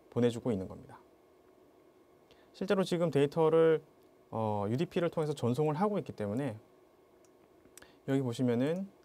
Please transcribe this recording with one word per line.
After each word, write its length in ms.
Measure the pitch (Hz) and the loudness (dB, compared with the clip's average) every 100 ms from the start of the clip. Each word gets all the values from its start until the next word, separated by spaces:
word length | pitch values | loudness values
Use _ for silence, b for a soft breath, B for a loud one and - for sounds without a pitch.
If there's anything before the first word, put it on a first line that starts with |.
| - | -8
보내주고 400 | 120 120 117 127 | 0 0 0 -2
있는 160 | 98 92 | -4 -6
겁니다. 320 | - - - - _ _ _ _ _ - _ - _ _ _ - B B | -12 -18 -20 -20 _ _ _ _ _ -20 _ -20 _ _ _ -20 B B
실제로 300 | - 190 196 | -8 -2 0
지금 300 | 175 175 170 | 0 0 2
데이터를, 680 | 143 143 165 160 165 165 156 - - - _ _ | 2 2 4 4 6 6 4 0 -20 -20 _ _
어, 340 | 113 110 104 101 | -4 -2 -2 -2
유디피를 420 | 120 170 185 180 | -2 -2 -2 -2
통해서 220 | 175 151 | -2 -4
전송을 420 | 147 117 127 151 | -2 0 0 0
하고 240 | 147 208 202 | 0 -2 -2
있기 140 | - | -6
때문에 460 | - 104 110 139 107 - _ _ _ _ _ _ _ _ _ - - B B - | -6 -4 -4 -4 -8 -14 _ _ _ _ _ _ _ _ _ -20 -20 B B -2
여기 120 | 135 | 0
보시면은 680 | 127 117 127 117 139 180 196 - | 0 -2 0 0 0 -2 -6 -14